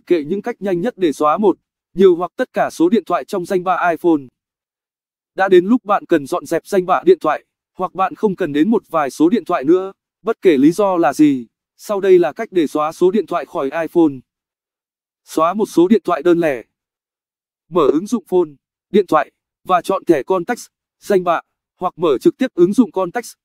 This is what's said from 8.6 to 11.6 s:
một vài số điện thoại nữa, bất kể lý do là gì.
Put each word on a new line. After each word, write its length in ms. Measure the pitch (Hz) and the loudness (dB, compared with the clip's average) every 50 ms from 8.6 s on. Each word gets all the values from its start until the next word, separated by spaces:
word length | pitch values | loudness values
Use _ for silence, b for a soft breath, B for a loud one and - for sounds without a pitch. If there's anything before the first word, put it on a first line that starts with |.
| 160 214 | 2 2
một 140 | 233 196 - - | 0 -2 -2 -4
vài 200 | 160 160 143 131 | -4 -4 -4 -4
số 200 | - - 151 175 | -2 0 0 2
điện 160 | 233 208 160 | 2 0 -2
thoại 180 | - 175 151 131 | -4 -6 -4 2
nữa, 300 | 156 180 185 190 190 - _ _ _ _ _ | 2 2 2 0 -6 -14 _ _ _ _ _
bất 200 | - 214 233 _ | -8 -8 -6 _
kể 160 | - 185 151 | 2 2 4
lý 140 | 127 139 160 | 6 4 4
do 260 | 165 208 202 196 185 | 4 2 0 0 2
là 160 | 170 170 147 131 | 0 0 0 2
gì. 340 | - 151 147 135 127 117 _ _ _ | 2 2 2 2 -2 -8 _ _ _